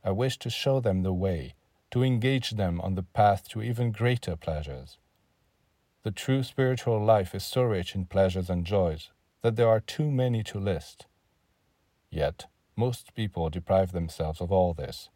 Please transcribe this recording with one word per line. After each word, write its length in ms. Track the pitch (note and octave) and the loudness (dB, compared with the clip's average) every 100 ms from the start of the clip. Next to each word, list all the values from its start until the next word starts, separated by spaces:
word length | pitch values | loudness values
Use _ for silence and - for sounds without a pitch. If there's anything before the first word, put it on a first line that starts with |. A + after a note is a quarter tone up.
I 100 | - | -2
wish 260 | G2 B2+ - | 0 0 -2
to 120 | A#2+ | -6
show 300 | - - C3+ | -2 0 2
them 220 | A#2 F#2+ | 2 2
the 100 | F#2 | 2
way, 440 | F#2 F#2+ E2+ C2 - _ _ _ | 0 0 -2 -6 -14 _ _ _
to 100 | B2 | 0
engage 500 | C3 B2 B2 C3+ A#2+ | 2 2 2 0 -2
them 280 | A2 F#2+ E2+ | -2 0 0
on 140 | F2+ | -2
the 80 | F#2 | -4
path 440 | F#2 - G#2 G2 - | -4 4 4 4 -2
to 120 | A2+ | -6
even 300 | A2+ A#2 A#2+ | -4 -2 -2
greater 420 | G#2+ A#2+ B2 - | 2 0 0 -2
pleasures. 640 | E2 - D#2 D2+ C2 C#2+ - _ _ _ _ _ _ _ _ _ _ | -6 -4 -4 -6 -10 -14 -20 _ _ _ _ _ _ _ _ _ _
The 60 | - | -8
true 320 | G2 - C3+ | -6 0 0
spiritual 640 | C3 - C3 B2+ - A2 | 0 0 0 2 0 0
life 300 | G#2+ A2 F#2+ | 6 4 4
is 100 | G2 | -6
so 180 | - - | -4 0
rich 320 | B2 G2+ F2+ | 0 0 -2
in 120 | G2 F2+ | -6 -4
pleasures 420 | F#2 F#2+ F#2 F#2 | 2 2 2 -2
and 160 | F2+ | -2
joys 460 | F2 G2+ F2 D#2 - _ _ _ | 0 2 2 -2 -10 _ _ _
that 140 | A#2 A2+ | -2 2
there 120 | A#2 | 4
are 100 | A2 | 4
too 320 | - - D3+ | 0 -4 0
many 320 | C3+ B2+ A#2 | 0 0 0
to 140 | G#2+ G#2 | -4 -4
list. 480 | G2 E2+ - - - _ _ _ _ _ _ _ _ _ _ | -2 -2 -6 -20 -20 _ _ _ _ _ _ _ _ _ _
Yet, 360 | D#2+ C#2+ - - _ _ - | -4 -4 -4 -18 _ _ -4
most 380 | A#2+ A#2+ - | -2 -2 -10
people 360 | - G#2+ - D#2+ | -6 -6 -2 -4
deprive 420 | E2+ - F#2+ F#2 | -4 2 2 2
themselves 480 | F2+ E2+ - D#2+ D#2+ | -2 -6 -4 -6 -4
of 100 | F2 | 0
all 220 | F#2+ F2+ | 2 2
this 380 | E2 - - - | 0 -8 -12 -18